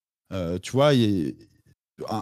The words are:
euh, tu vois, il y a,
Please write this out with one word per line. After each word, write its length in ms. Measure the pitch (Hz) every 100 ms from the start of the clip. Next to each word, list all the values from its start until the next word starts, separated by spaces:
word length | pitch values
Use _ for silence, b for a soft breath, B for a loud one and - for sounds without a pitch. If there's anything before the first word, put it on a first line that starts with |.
| _ _ _
euh, 280 | 95 85 87
tu 140 | -
vois, 200 | 127 147
il 80 | 139
y 340 | 110 98 71 - - _ _ _ _ _ -
a, 80 | 110